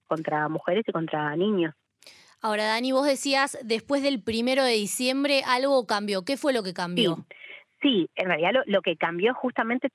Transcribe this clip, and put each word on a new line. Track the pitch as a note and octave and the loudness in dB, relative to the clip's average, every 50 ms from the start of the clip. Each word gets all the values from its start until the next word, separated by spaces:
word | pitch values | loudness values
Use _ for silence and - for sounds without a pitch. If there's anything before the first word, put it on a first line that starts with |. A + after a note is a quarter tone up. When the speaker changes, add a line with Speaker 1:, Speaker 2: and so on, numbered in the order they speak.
| _ | _
Speaker 1:
contra | _ D#3+ D#3 D#3+ - D3+ D3+ D3+ D3+ | _ -4 -4 -2 -2 -2 0 0 -2
mujeres | D#3+ D3 - - F3 G#3+ A3+ | -2 -4 -2 0 0 0 0
y | - | -2
contra | F#3+ E3 E3 D#3 - D3+ D3+ D3 D3 | -2 -4 -4 -2 -2 -2 -2 -2 -2
niños". | E3 F#3 G#3+ G#3+ F#3 E3+ D#3 D3 _ _ _ _ _ - - - - - - _ _ | 0 0 2 2 0 0 -2 -4 _ _ _ _ _ -20 -20 -20 -20 -20 -20 _ _
Speaker 2:
Ahora, | - A3 G#3+ G#3 G#3+ | -4 -2 0 0 2
Dani, | G#3+ A3 A#3 B3 C4 | 2 2 0 0 0
vos | C4 C4 C#4 | 2 2 2
decías, | D4 C4+ C4 - C#4+ C4+ C4+ C4+ C#4 - - B3+ | 2 0 0 0 0 2 2 2 0 -2 -8 -4
después | G#3+ A3+ A3 - - C#4+ C#4 | -4 -4 -4 0 0 0 0
del | C4+ C#4 C#4 A3 | 2 0 0 0
primero | - - A3 A3+ A#3 B3+ C4 C#4 C4+ | -2 -2 -2 0 0 2 2 2 4
de | B3+ A#3 | 4 2
diciembre | G#3+ G#3 G3 - - B3+ B3+ C4 C#4 C#4 C#4+ C#4+ C4+ C4 | 2 0 -2 -2 -2 0 0 0 0 2 2 2 2 2
algo | - B3+ B3 C4+ C#4 C#4 C4 A#3 | 2 0 2 2 2 2 2 2
cambió. | - A3 G3+ G#3 G#3 G3+ F#3+ F3+ | 0 -2 -2 0 -2 -4 -4 -2
¿Qué | C4+ C#4 | -4 -4
fue | - - D4+ C4 | 0 0 0 0
lo | A#3 G3+ | 0 -2
que | F#3 F3 | -4 -6
cambió? | - F3+ F3 F3 F3 A3+ F3+ E3 | -6 -6 -2 0 0 0 0 0
Speaker 1:
Sí. | - - - - - - - - - - _ _ _ | -2 -8 -14 -20 -20 -20 -20 -20 -20 -20 _ _ _
Sí, | - C#4+ B3+ F#3+ D#3+ - _ | 0 2 2 2 0 -2 _
en | - F#3 | -4 -2
realidad | F#3 F3 - E3 F3+ | -2 0 0 2 2
lo, | A#3 B3+ A#3+ | 2 2 2
lo | G#3 G3 F#3+ | 2 0 0
que | F3 F#3+ E3 | 2 0 -2
cambió | - - E3 E3+ F3 F#3+ A#3 B3+ | 0 -2 -2 0 0 0 0 0
justamente | - - B3+ - - A#3+ A3+ A#3+ B3+ - C4 | 0 -4 -2 -2 -2 -2 -2 -2 -2 -2 -4